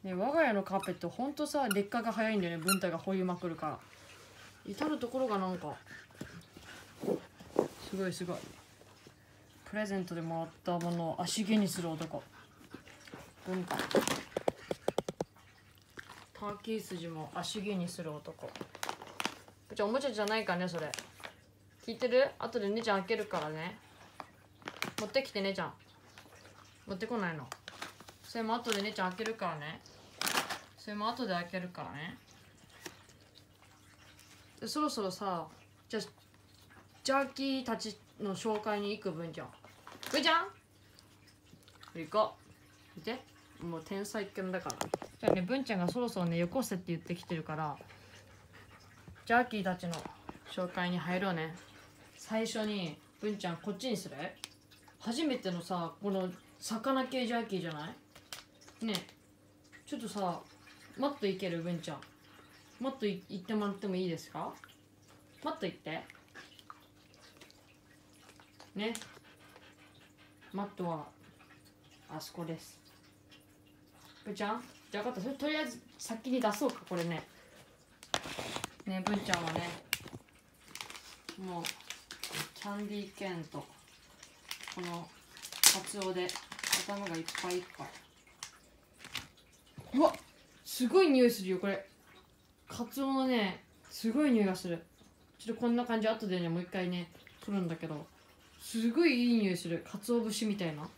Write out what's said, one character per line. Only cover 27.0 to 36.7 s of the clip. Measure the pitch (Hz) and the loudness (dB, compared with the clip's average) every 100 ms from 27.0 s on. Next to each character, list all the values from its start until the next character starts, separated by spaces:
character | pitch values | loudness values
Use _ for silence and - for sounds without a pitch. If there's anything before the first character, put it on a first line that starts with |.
| 220 | -2
こ | 240 | 0
な | 180 | 0
い | 160 | -2
の。 | 127 - - - - - - - | -8 -12 -12 -12 -14 -14 -20 -20
そ | - 233 | -8 -2
れ | |
も | 220 240 | 0 0
後 | 240 | 2
で | 208 | 2
姉 | 202 | 2
ち | 208 | 0
ゃ | 185 | 0
ん | |
開 | 180 | 0
け | 220 | -4
る | 220 | -2
か | 180 | -2
ら | 156 | -2
ね。 | 147 - - - - - - - - - - - | -8 -10 -14 -20 -20 -2 0 0 0 -6 -10 -14
そ | - | -8
れ | 208 | -2
も | 214 | -2
後 | 247 220 | 0 -2
で | |
開 | 175 175 | -2 -2
け | 185 | -6
る | 180 | -8
か | 175 | -10
ら | - | -10
ね。 | 143 165 - - - - - - - - - - - - - - - - - - - - - - - - - | -8 -10 -12 -18 -20 -20 -20 -20 -16 -16 -16 -20 -20 -20 -20 -20 -20 -20 -20 -20 -20 -20 -20 -20 -20 -20 -12
で、 | 220 | -4
そ | 302 | 0
ろ | 302 | 2
そ | - | 2
ろ | 190 | -2
さ、 | 180 202 175 160 - - - - | 0 -2 -2 -4 -12 -20 -20 -4
じ | 220 | -4
ゃ | |
あ、 | - - - - - - - | -4 -12 -20 -20 -20 -20 -20